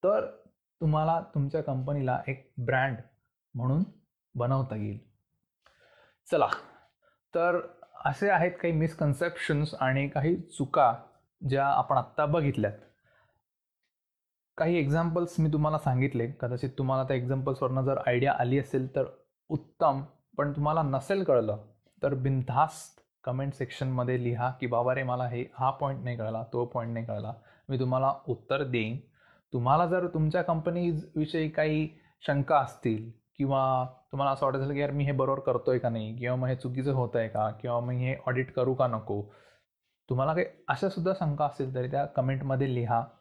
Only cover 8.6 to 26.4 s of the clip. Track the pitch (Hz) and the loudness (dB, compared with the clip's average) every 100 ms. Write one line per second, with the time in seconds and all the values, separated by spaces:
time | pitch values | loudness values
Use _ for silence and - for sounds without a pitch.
8.6 | 170 160 160 160 151 135 170 170 - 147 | 0 2 0 2 0 2 -2 -4 -2 0
9.6 | 151 - 131 135 139 147 147 180 - - | -2 -2 0 0 0 0 0 0 -4 -6
10.6 | 139 - 127 120 - _ _ _ 139 139 | 0 4 4 4 -8 _ _ _ -2 0
11.6 | 139 139 135 135 120 - 147 165 143 - | 2 2 2 2 0 -2 2 2 2 2
12.6 | 104 - - _ _ _ _ _ _ _ | 0 -2 -18 _ _ _ _ _ _ _
13.6 | _ _ _ _ _ _ _ _ _ - | _ _ _ _ _ _ _ _ _ -2
14.6 | 160 175 139 156 170 170 175 - 156 151 | 2 2 2 2 2 0 0 2 2 4
15.6 | 151 156 147 127 139 123 117 - 120 123 | 2 2 2 2 2 2 -2 -2 -4 -4
16.6 | 135 131 131 131 131 131 123 135 135 135 | -4 -4 0 0 0 0 0 -2 0 0
17.6 | 131 131 131 135 - 123 135 - 123 135 | 0 2 0 0 2 2 2 2 2 2
18.6 | 135 135 127 139 127 - _ _ _ 156 | 2 -2 -2 -2 -4 -6 _ _ _ -8
19.6 | - _ 160 135 139 _ _ - 143 143 | -8 _ 2 2 -6 _ _ -2 -2 0
20.6 | 147 160 147 131 - 196 180 127 110 104 | 0 2 0 -2 0 0 4 4 2 -4
21.6 | - _ _ _ 139 139 135 135 131 123 | -8 _ _ _ -2 0 0 0 0 2
22.6 | 156 - - _ _ _ - 127 139 - | 0 -2 -18 _ _ _ -6 -4 -4 -6
23.6 | 127 - 131 127 123 127 123 117 123 131 | -8 -4 -4 -2 0 0 0 -2 -2 -2
24.6 | 127 120 123 131 127 123 123 120 120 - | -2 0 2 0 -2 -2 -4 -4 -8 -2
25.6 | 131 139 143 135 123 120 110 110 | -2 0 -4 -4 -6 -4 -4 -6